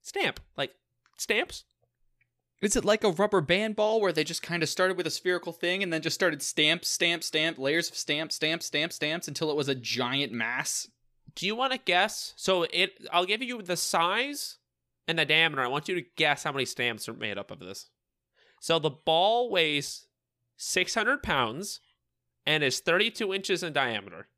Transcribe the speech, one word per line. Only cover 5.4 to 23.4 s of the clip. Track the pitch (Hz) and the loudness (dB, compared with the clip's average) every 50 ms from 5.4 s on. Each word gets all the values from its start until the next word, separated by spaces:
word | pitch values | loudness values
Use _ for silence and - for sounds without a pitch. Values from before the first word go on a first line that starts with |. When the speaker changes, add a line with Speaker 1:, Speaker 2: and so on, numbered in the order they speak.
| 170 175 165 | -2 -6 -8
Speaker 2:
thing | - - 170 180 190 202 | -2 -2 0 0 0 0
and | 180 165 | 0 -2
then | 160 | -2
just | 156 165 - | 0 -2 0
started | - 190 175 156 143 - | 2 2 2 2 0 -6
stamp, | - - - 151 151 165 170 - | -4 2 4 4 4 4 2 0
stamp, | - - - 180 170 170 165 - | -4 0 0 2 0 0 -2 -4
stamp, | - - 156 156 165 156 127 | -2 0 0 0 0 -2 0
layers | 131 135 151 170 170 - | 0 2 2 2 0 -2
of | - | -6
stamp, | - - - 147 147 160 151 - | -8 -4 -2 -2 -2 -2 -4 -4
stamp, | - - 156 160 170 - | -2 -2 -2 -2 -2 -6
stamp, | - - 147 151 170 - | -4 -2 -2 -2 -2 -4
stamps | - 160 151 156 175 - - | -4 -4 -4 -4 -4 -6 -8
until | 143 - 165 156 | -6 -4 -2 0
it | 143 | 0
was | 151 143 139 | 0 0 0
a | 139 | -2
giant | 131 117 117 117 117 127 120 127 139 143 123 104 | -4 -4 -6 -2 -2 -2 -2 0 -2 -2 -2 -4
mass? | 117 113 113 120 131 139 - - - - - _ _ _ _ _ _ _ - - | -4 -4 -4 -4 -4 -4 -4 -4 -6 -6 -8 _ _ _ _ _ _ _ -18 -12
Speaker 1:
Do | - - | -6 -4
you | 190 214 | -4 0
wanna | 226 262 269 262 247 | 0 0 0 0 -2
guess? | _ - 175 180 190 214 - - - - - | _ 2 4 4 4 4 0 -6 -10 -10 -12
So | - - - 190 180 170 - - | -6 0 2 2 2 2 0 2
it, | 170 185 - - _ - - - | 2 2 0 0 _ -14 0 2
I'll | 175 180 | 2 2
give | 185 208 220 262 | 2 0 -2 -2
you | 240 247 233 202 | -6 -6 -8 -4
the | 175 180 | -4 -4
size | 165 - - - 180 165 175 196 226 262 285 294 285 - - - _ _ _ _ _ _ _ _ _ _ | -4 -2 0 2 2 2 2 2 0 -2 -4 -6 -8 -10 -10 -12 _ _ _ _ _ _ _ _ _ _
and | - 165 165 | -4 0 0
the | 156 | 2
diameter. | 139 151 160 165 165 147 139 127 | 4 4 4 4 4 4 0 0
I | 120 | 0
want | 131 147 147 - | 0 -2 -2 -2
you | 190 | -4
to | 175 - _ _ | -4 -4 _ _
guess | - 160 147 147 143 - | 2 2 2 2 2 -2
how | 156 | -4
many | 139 135 131 | -2 -2 -2
stamps | - - - 123 120 113 107 - - | -4 -2 -2 -2 -2 -2 -4 -8 -10
are | 113 | -10
made | 113 113 110 101 101 | -8 -6 -6 -6 -6
up | 98 - 98 | -8 -10 -14
of | - | -16
this. | 92 92 101 - - _ _ _ _ _ _ _ _ _ _ _ _ _ _ _ | -14 -14 -14 -14 -16 _ _ _ _ _ _ _ _ _ _ _ _ _ _ _
So | - - 165 165 | -2 0 0 0
the | 151 156 | 0 -2
ball | 131 - _ - 160 165 180 208 226 240 247 240 | -4 -2 _ 2 4 4 4 4 4 2 2 2
weighs | 202 180 165 151 147 147 139 - - - - _ _ _ _ _ _ _ _ _ _ | 2 2 2 4 2 -2 -2 -4 -10 -12 -16 _ _ _ _ _ _ _ _ _ _
six | _ - - - 190 180 - - | _ -8 -2 0 0 0 0 0
hundred | 226 214 233 269 277 - | 0 0 0 0 -2 -2
pounds | - 170 139 123 110 113 143 202 214 - - _ _ _ _ _ _ _ _ _ _ _ _ _ | 0 2 2 2 0 -2 -6 -8 -10 -10 -12 _ _ _ _ _ _ _ _ _ _ _ _ _
and | - 151 156 151 | 0 2 2 2
is | 131 123 - | 2 0 0
thirty-two | - - 170 185 214 226 214 - 226 190 190 | 0 2 2 4 2 0 0 -4 -4 -4 -4
inches | 196 | -4